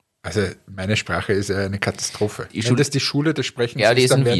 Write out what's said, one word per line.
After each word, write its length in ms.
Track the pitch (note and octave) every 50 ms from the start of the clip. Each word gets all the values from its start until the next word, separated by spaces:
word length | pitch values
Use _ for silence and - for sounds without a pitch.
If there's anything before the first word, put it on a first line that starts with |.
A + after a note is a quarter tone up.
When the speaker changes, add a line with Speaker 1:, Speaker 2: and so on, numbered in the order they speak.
| _ _ _ _ -
Speaker 1:
also 160 | F2+ - G#2+ G2 F#2 - - _
meine 280 | - F#2+ F#2+ F#2 G2+ G#2+
Sprache 340 | - - - - A2+ - - G2+
ist 160 | G2 G2 G2+
ja 80 | F#2+ G2
eine 200 | G2 F#2+ G2+ G2+
Katastrophe. 680 | - - - - - - - - G#2 G#2+ - - A#2 -
Speaker 2:
Die 60 | -
Speaker 1:
Wenn 60 | G#2+ A2+
Speaker 2:
Schule 140 | A#2+ B2
Speaker 1:
das 120 | C3 C#3+ -
die 100 | - C3+
Schule 320 | - - - C#3+ D3+ D#3+ D3+
des 120 | D3 B2+
Sprechens 360 | - - - A#2+ A#2+ - A#2
Speaker 2:
Ja, 120 | G#2 A2+ A#2+
die 80 | C3
Speaker 1:
ist, 40 | B2+
Speaker 2:
ist 60 | B2+
Speaker 1:
dann 80 | C3+ C3
Speaker 2:
in 40 | A#2
Speaker 1:
werden 140 | A#2+ A#2